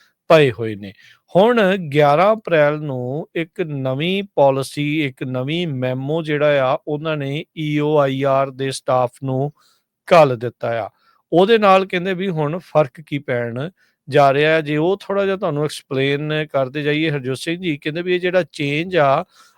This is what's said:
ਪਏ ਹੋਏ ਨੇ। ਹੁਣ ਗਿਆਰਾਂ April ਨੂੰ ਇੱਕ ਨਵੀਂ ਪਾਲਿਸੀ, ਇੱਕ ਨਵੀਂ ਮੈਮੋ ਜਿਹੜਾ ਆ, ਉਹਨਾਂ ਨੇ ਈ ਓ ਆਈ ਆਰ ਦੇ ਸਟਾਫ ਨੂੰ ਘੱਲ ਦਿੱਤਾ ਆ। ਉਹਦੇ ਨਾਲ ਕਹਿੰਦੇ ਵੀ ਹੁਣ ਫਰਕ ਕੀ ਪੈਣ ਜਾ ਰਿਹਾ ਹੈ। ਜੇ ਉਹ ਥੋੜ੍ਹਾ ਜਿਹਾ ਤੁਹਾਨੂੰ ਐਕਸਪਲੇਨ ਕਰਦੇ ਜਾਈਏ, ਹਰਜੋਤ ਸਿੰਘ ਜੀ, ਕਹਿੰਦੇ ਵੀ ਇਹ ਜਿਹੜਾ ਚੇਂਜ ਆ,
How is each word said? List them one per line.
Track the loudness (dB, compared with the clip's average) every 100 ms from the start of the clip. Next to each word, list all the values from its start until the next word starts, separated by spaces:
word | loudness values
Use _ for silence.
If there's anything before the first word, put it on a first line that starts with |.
| _ _ 4
ਪਏ | 6 6
ਹੋਏ | 2 -6 -8
ਨੇ। | -12 -18 -20 _ _ 2
ਹੁਣ | 4 4 2 0
ਗਿਆਰਾਂ | -2 2 4 6 4 2
April | 0 2 2 0
ਨੂੰ | -4 -6 -6 -8 -8 -8
ਇੱਕ | -8 -6
ਨਵੀਂ | -8 -6 -4 -2 -2 -4 -4 2
ਪਾਲਿਸੀ, | 2 2 -2 -4 -4 -2 -4
ਇੱਕ | -6
ਨਵੀਂ | -8 -6 -4 -4 -4
ਮੈਮੋ | -4 -4 -4 -4 -4
ਜਿਹੜਾ | -2 0 2 2 2
ਆ, | -2 -4
ਉਹਨਾਂ | -6 -6 -6
ਨੇ | -6 -8 -10 -8
ਈ | -4 -2
ਓ | 2 2
ਆਈ | 2 0
ਆਰ | 0 0 0
ਦੇ | -4 -6
ਸਟਾਫ | -6 -2 0 0 -4
ਨੂੰ | -6 -4 -4 -8 _ _ _ _ 2
ਘੱਲ | 6 6 2
ਦਿੱਤਾ | -6 -6 -6 -4 -6
ਆ। | -12 _ _ _
ਉਹਦੇ | 2 4 4
ਨਾਲ | 4 4 2
ਕਹਿੰਦੇ | -4 -4
ਵੀ | -4 -4
ਹੁਣ | -4 -4 -6
ਫਰਕ | -2 0 0 -4
ਕੀ | -10 -8
ਪੈਣ | -4 -4 -4 -6 -10 -12 _ _ -2
ਜਾ | 4 4
ਰਿਹਾ | 4 2
ਹੈ। | 2
ਜੇ | 0 0
ਉਹ | 0 -2
ਥੋੜ੍ਹਾ | -4 -2 -2
ਜਿਹਾ | -2
ਤੁਹਾਨੂੰ | -2 -2
ਐਕਸਪਲੇਨ | -4 -6 -8 -2 0 -2 -2 -4 -2
ਕਰਦੇ | -2 -2 -2
ਜਾਈਏ, | -2 0 -2
ਹਰਜੋਤ | -2 -4 -6
ਸਿੰਘ | -6 -6
ਜੀ, | -4 -6
ਕਹਿੰਦੇ | -6 -6
ਵੀ | -2 -2
ਇਹ |
ਜਿਹੜਾ | 0 0
ਚੇਂਜ | -2 -4 -4 -4 -2 2
ਆ, | 2 2 -2 _ _